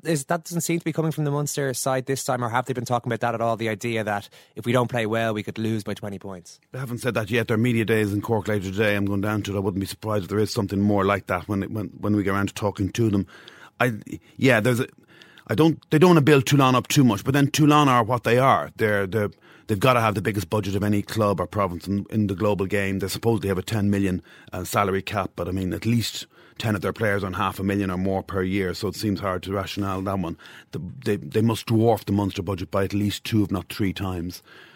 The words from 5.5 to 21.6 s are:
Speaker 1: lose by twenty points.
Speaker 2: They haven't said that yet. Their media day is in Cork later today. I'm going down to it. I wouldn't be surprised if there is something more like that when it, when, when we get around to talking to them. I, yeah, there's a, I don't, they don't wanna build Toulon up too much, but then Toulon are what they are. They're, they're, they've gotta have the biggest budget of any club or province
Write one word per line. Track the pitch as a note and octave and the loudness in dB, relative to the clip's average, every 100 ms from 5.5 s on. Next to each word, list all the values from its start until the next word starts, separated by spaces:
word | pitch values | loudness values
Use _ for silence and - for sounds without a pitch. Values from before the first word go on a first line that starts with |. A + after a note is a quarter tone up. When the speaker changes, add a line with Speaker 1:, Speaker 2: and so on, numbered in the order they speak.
| G#2 | -4
Speaker 1:
lose | A2 A2 | -4 -4
by | G2+ | -4
twenty | G2+ G#2+ G2 | -8 -10 -12
points. | G2 F#2 E2+ - _ | -12 -14 -16 -20 _
Speaker 2:
They | C3 | -12
haven't | C3 A#2+ | -8 -6
said | B2+ | -4
that | A#2 G#2+ | -2 0
yet. | A#2+ A2 | -2 0
Their | A2 | 2
media | B2 A#2 | 2 2
day | G#2+ A2 | 2 2
is | G#2+ | 2
in | G2+ | 0
Cork | G2 A2 G#2 | 0 -2 0
later | G#2+ F#2 | -2 -2
today. | F#2+ G#2+ G#2 | 0 2 2
I'm | |
going | G2+ G2+ | 0 0
down | G#2 G#2+ | -2 -2
to | G2 | -2
it. | G2+ | -2
I | |
wouldn't | G2 F#2+ | -2 -2
be | F#2+ | -4
surprised | - A2 G#2+ | -6 -4 -2
if | E2+ | 0
there | G2+ | 0
is | G#2+ | 0
something | - G2+ G2 | -2 -2 2
more | G#2 G2+ | 2 4
like | F#2+ G2+ - | 2 0 0
that | F#2 F#2 | -4 -2
when | G2+ | -4
it, | F#2+ | -4
when, | G#2+ G#2 - | -6 -8 -4
when | G#2 G#2 | 0 2
we | |
get | G2 | 2
around | G2 G2+ | 0 -2
to | |
talking | - G#2 - G2 | -2 -4 -2 -2
to | - A2+ | 0 0
them. | G2+ F#2 - - - - - | 2 -2 -8 -20 -20 -10 -2
I, | B2+ G#2+ - - _ - | -2 -2 -10 -16 _ 0
yeah, | C3 A#2 | 4 4
there's | G#2+ A#2+ | 4 0
a, | B2+ _ _ - - - - | -2 _ _ -20 -20 -14 -4
I | |
don't, | G#2+ D#3+ - - | 2 4 2 0
they | D#3 | 6
don't | F3+ | 8
wanna | E3 | 8
build | C#3 C#3+ | 8 6
Toulon | - C#3+ C3 | 6 4 6
up | B2+ - | 4 2
too | D3 | 4
much, | C3 G2 | 4 4
but | - | 0
then | C#3 C#3 | 2 2
Toulon | - D3+ D3+ C#3+ | 4 6 6 6
are | B2 | 4
what | A2 B2 | 4 0
they | - A#2+ | 2 4
are. | C3+ G2+ D2 | 6 4 2
They're, | - A2 G#2 F#2+ | -2 0 2 0
they're, | A2 G#2 - - - - | -2 -2 -6 -20 -12 -4
they've | G#2 | 2
gotta | B2+ B2 | 4 4
have | A2+ G2+ | 4 0
the | |
biggest | G#2+ G#2+ F2 | -2 -2 -2
budget | G#2+ G2 | -2 0
of | G2 | 0
any | G#2 G#2 | 2 0
club | G2 - G#2 F#2 | 0 0 0 0
or | F2+ | -2
province | G#2+ | -2